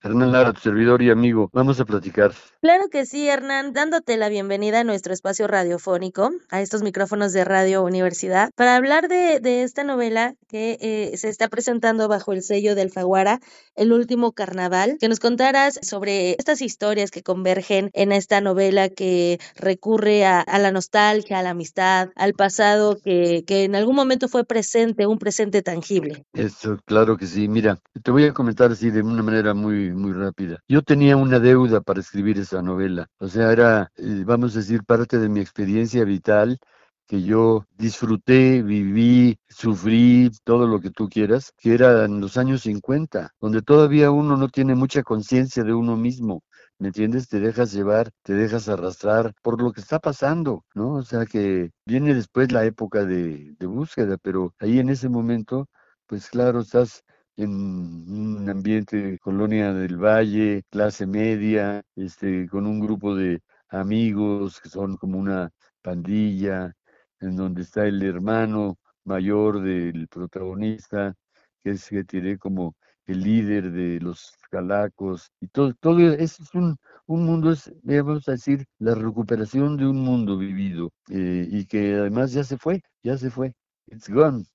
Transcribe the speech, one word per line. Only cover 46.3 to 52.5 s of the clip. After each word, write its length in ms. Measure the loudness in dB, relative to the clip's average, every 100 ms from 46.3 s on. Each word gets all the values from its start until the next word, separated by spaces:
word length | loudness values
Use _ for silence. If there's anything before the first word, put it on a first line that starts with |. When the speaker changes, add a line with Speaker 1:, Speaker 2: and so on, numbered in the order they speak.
| -6 _ _ _ _
Speaker 1:
¿me 100 | -8
entiendes? 400 | -2 -2 -2 -2
Te 120 | -2
dejas 320 | -2 0 -2
llevar, 380 | 0 0 0 0 _
te 100 | -4
dejas 360 | 0 0 -2 -4
arrastrar 640 | -4 -6 -6 0 0 0 -4
por 180 | -6 -2
lo 120 | -2
que 100 | -4
está 160 | -6 -4
pasando, 680 | -4 -2 -2 -2 -4 -6 _
¿no? 200 | -6 -4
O 80 | -6
sea, 240 | -6 -6 -4
que 460 | -2 -2 -2 -4 _
viene 300 | -4 -2 2
después 380 | 0 0 0 2